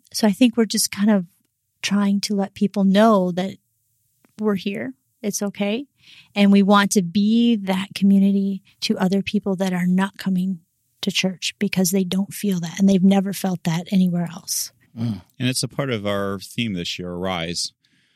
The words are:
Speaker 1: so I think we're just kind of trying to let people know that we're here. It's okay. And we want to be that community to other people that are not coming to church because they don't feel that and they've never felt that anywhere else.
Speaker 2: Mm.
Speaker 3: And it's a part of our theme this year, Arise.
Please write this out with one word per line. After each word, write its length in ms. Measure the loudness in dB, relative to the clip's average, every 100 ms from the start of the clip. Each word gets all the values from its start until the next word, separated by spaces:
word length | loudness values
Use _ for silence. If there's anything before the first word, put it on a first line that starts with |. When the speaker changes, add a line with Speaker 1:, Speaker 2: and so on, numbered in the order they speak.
| _
Speaker 1:
so 160 | -2 0
I 40 |
think 240 | 4 2 2
we're 80 |
just 280 | 0 -2 -4
kind 180 | 0 2
of 160 | 2 0 _ _ _ _ _
trying 380 | -2 0 0 0
to 120 | -2 -2
let 180 | -4
people 300 | -2 -2 2
know 480 | 2 4 6 4 2
that 240 | -2 -6 -8 _ _ _ _ _ _ _ -6
we're 160 | -2
here. 400 | -2 -4 -6 -8 -12 _ _
It's 220 | -8 -4
okay. 440 | -6 -4 -4 -4 -8 _ _ -20 _
And 160 | 2 6
we 100 | 6
want 300 | 6 4 4
to 100 | 0
be 540 | 0 0 2 2 2 2
that 320 | 0 -4 -6
community 680 | 0 4 4 4 2 -2 -6 -12 _
to 140 | -4 0
other 220 | 0 0
people 360 | -2 -4 -2 -2
that 160 | -2
are 140 | -2 0
not 300 | 0 0 -4
coming 440 | -4 -2 -2 -6 _ _ _ _
to 80 | -6
church 440 | -2 -4 -4 -10 -6
because 320 | -4 0 0
they 140 | 0
don't 280 | 0 -2 -4
feel 280 | -6 -4 -4
that 180 | -6 2
and 80 | 4
they've 140 | 6
never 280 | 6 4 0
felt 320 | -4 -4 -4
that 220 | -2 -4 0
anywhere 380 | 0 2 0 -4
else. 420 | -8 -8 -6 -8 _ _ -6
Speaker 2:
Mm. 240 | -6 -6 -12 -6
Speaker 3:
And 100 | -4
it's 140 | -2
a 60 | -4
part 220 | -6 -4
of 160 | -4 -2
our 320 | -2 -2 -6
theme 340 | -8 -6 -4
this 240 | -4 -6 -8
year, 120 | -8
Arise. 640 | -6 -4 -4 -6 -6 -8 -12 _ _ _